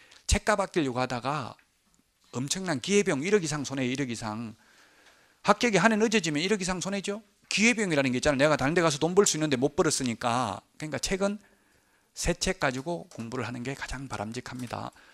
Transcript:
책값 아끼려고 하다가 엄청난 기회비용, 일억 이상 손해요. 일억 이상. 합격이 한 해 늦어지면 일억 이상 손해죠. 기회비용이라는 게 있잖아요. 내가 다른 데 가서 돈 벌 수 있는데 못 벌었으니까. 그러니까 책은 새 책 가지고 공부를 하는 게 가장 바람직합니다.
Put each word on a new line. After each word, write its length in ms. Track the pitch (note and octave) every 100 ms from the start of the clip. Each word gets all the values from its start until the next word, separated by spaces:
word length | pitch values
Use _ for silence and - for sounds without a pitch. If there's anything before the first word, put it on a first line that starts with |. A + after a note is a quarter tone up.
| - - -
책값 340 | G#3 - G#3
아끼려고 400 | F#3+ F3+ C3+ B2
하다가 540 | B2+ B2 B2 D3+ A2 - _ _ _ _ _ _ _
엄청난 480 | A#2+ C#3 F#3+ F#3+ C#3
기회비용, 420 | F3 G3+ G3 C#3+
일억 200 | E3+ G#3
이상 220 | D#3+ D3+
손해요. 260 | B2+ C3+ B2
일억 200 | C3 C3+
이상. 440 | A2+ A2+ G#2+ A2+ A2+ _ _ - _ - _ _ _
합격이 360 | - G#3 A#3+ F#3+
한 140 | G#3+
해 40 | G#3+
늦어지면 460 | A3 A3 E3 D3
일억 180 | F#3 G#3+
이상 200 | F#3 F#3
손해죠. 420 | F#3 G3 F#3+ G3+ - _ -
기회비용이라는 640 | - A3+ A3 G3 D3 C3+
게 60 | B2
있잖아요. 180 | - C3
내가 200 | D3+ C#3+
다른 180 | C3+
데 80 | F3
가서 160 | E3 C#3+
돈 160 | D#3+
벌 100 | F#3
수 140 | G3+ D#3
있는데 180 | D#3 B2+
못 200 | C#3+ -
벌었으니까. 840 | E3 - B2+ A2 A#2+ A#2+ A#2 F#2+ - -
그러니까 220 | D#3 C3+
책은 400 | - F#3+ G3 G#3 _ _ _ _ _ _ _
새 220 | - -
책 260 | F3 F#3 F#3
가지고 480 | C#3+ B2+ - E3 -
공부를 320 | - A2+ A2+ A2
하는 160 | A#2+
게 100 | B2
가장 360 | C#3 - B2+ C3+
바람직합니다. 840 | G#2+ G#2 A#2+ - B2+ A#2+ G#2 A#2 - -